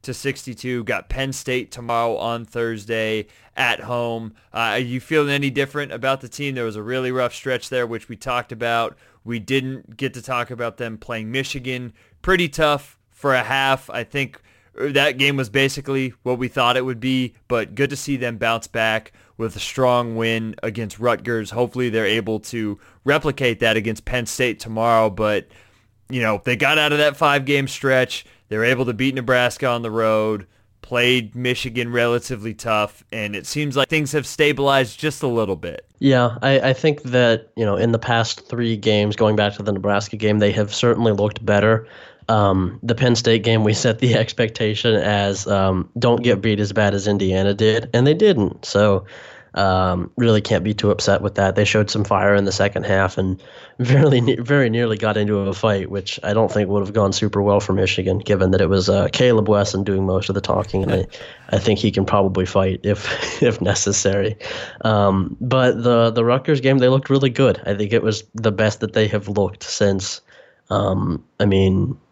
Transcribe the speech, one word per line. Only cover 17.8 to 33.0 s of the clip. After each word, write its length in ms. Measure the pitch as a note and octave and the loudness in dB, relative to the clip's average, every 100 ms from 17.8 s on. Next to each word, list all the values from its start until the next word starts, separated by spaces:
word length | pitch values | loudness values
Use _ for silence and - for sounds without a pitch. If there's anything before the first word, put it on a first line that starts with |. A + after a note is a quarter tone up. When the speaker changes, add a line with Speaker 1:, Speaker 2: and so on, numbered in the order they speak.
| C#3 | -4
Speaker 1:
to 60 | C#3 | -4
see 200 | - C3+ | -6 -6
them 200 | A#2+ A2+ | -6 -4
bounce 300 | A#2 A2+ - | -2 -2 -4
back 420 | A#2 A2+ A2 A2 _ _ - | -2 -2 -2 -6 _ _ -8
with 200 | A2+ G2+ | -8 -8
a 40 | |
strong 540 | - - B2+ B2 A#2+ | -8 0 2 2 0
win 400 | A2+ A2+ A2+ A2 - | -2 -2 -2 -4 -8
against 380 | A#2 G#2 G#2+ G2+ | -8 -6 -10 -2
Rutgers. 500 | A#2+ A2+ - A2+ G2+ | -2 0 -2 -6 -4
Hopefully 400 | G#2+ B2 B2 B2 | -4 -4 -2 -2
they're 160 | A2 G2+ | 0 0
able 320 | A2+ G#2+ A2 | -2 -2 -6
to 380 | - A#2+ G#2+ G2+ _ _ | -6 -6 -6 -8 _ _
replicate 560 | C3 D3+ D3+ C#3 C3 A2+ | -2 0 0 -2 -2 0
that 180 | A#2 A2 | 0 0
against 280 | G#2+ G#2+ | -2 -6
Penn 220 | - B2 A2+ | -6 -6 -6
State 340 | - B2 G#2 | -2 -2 -2
tomorrow, 500 | A2+ A2 A#2 A2+ A2 | -8 -2 2 4 2
but, 380 | F#2+ G#2+ G#2 - - _ _ _ _ _ | 0 -2 -2 -4 -20 _ _ _ _ _
you 140 | B2+ | -4
know, 180 | A2 G#2 | -2 -2
they 100 | - A#2+ | -2 0
got 220 | C#3 D3+ | 0 2
out 140 | D3+ | 2
of 60 | D3 | 2
that 180 | D3 C#3 | 0 2
five-game 500 | D3+ C#3+ C3+ C#3+ C3+ | 2 2 0 -2 -2
stretch. 580 | - C3+ C3 B2 - - _ _ | -4 0 2 0 -4 -14 _ _
They 80 | G#2+ | -2
were 80 | |
able 200 | A#2 B2+ B2 | 0 0 -2
to 80 | |
beat 200 | A2+ C3+ C3 | -2 -2 -2
Nebraska 500 | A#2+ B2+ B2 - C3 | 0 2 2 0 -2
on 160 | A#2+ | -2
the 80 | A2+ | -4
road, 560 | A2 A2 A2 G#2+ G#2 - _ _ _ | 0 2 2 0 -4 -10 _ _ _
played 540 | - B2 B2 B2+ G#2+ | -6 0 2 2 -2
Michigan 580 | A#2+ B2 B2 B2+ A#2 A#2+ | -6 -4 -4 -6 -6 -4
relatively 640 | A#2+ A#2+ A#2+ - A#2+ A2 | 0 0 0 -4 -10 -10
tough, 500 | G#2 A#2 G#2+ G#2 - | -10 -2 -2 -2 -6